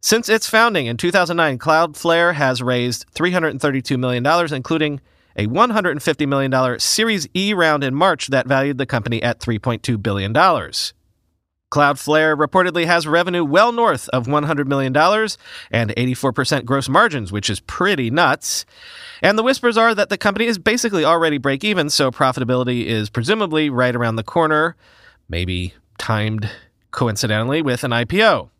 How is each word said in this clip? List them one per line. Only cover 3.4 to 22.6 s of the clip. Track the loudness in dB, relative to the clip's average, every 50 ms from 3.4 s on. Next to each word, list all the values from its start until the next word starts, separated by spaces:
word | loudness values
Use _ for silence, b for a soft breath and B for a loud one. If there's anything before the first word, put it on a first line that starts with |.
| 0 0 -4 -2
thirty-two | -2 -2 -2 -2 -2 -2 -2
million | 0 0 0 -2 0 0
dollars, | 2 2 2 0 -2
including | -4 -6 -4 -2 0 0 0 -2 -2 -6 _ _ _ _ _ _ _
a | -4 -4
one | -2 2 2 2 2
hundred | 2 0 0 0 -2
and | -2 -2
fifty | -2 -2 0 0
million | 0 0 0 0 0
dollar | 2 0 0 0 -2 -2
Series | -2 -2 0 0 0 0 0 -2 -4 -4 _
E | -2 -2 0 0
round | 2 2 2 2 2 0
in | -2 0
March | 2 2 2 2 0 -4 -2
that | 0 0 0 2
valued | 0 0 0 0 -2 -4
the | -4
company | -4 -4 -4 -2 -2 -4 -2 -2
at | -2 -4 _
three | -4 -4 -4 -2
point | -2 -4 -4 -4 -2
two | -4 -4 -2
billion | -2 -2 -2 -2 -4 0 2
dollars. | 4 4 4 4 2 -4 -6 -8 -8 -8 -8 _ _ _ _ _ _ _ _ _ _ _ _ _ _ _ _ 0
Cloudflare | 2 4 4 2 0 -2 0 2 4 4 2 2
reportedly | 2 0 0 2 2 2 2 0 -2 0
has | 2 2 0 2
revenue | 2 2 2 2 2 0 -2 0
well | 2 4 4 4 4 2
north | 2 2 2 0 0 -4 -4
of | -4 -2 -2 0
one | 0 0 0
hundred | 0 -2 -2 -2 -2
million | 0 -2 -2 0 2
dollars | 4 4 4 4 2 0 -2 -6 B B B B B B B B
and | -2 0 0 -2
eighty-four | -2 -2 -2 -2 -2 -2 -2 -2
percent | -2 -2 0 -2 -2 -2
gross | -2 -2 -2 -2 2
margins, | 4 4 4 4 2 -4 -6 -4 -6
which | -4 -4 -4
is | -6 -6
pretty | _ -12 -6 -4 -2 0 0 0 -2 -2
nuts. | 2 2 2 2 2 0 -4 -8 -8 -8 -8 B B B B B B B B B B B B
And | 2 2
the | 2 2
whispers | 2 0 2 0 0 2
are | 4 2 2 2
that | 2 -2 -2
the | -2 -2
company | 0 -2 0 0 -2
is | -2 -2 -2
basically | 0 -2 0 0 0 0 0 2 2
already | 4 4 4 2 0 0 0
break | 0 -2 -2 0 -2
even, | -2 0 0 0 -2
so | 0 0 0 0 0
profitability | 0 0 0 0 0 -2 0 0 0